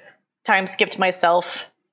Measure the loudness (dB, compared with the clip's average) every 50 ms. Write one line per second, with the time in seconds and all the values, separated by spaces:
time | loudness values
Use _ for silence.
0 | -20 -20 -20 _ _ _ _ _ -2 0 0 0 0 -2 -2 -2 -2 -2 -2 -2
1 | -2 -2 0 2 2 2 2 2 0 -2 -8 -12 -14 -16 _ _ _ _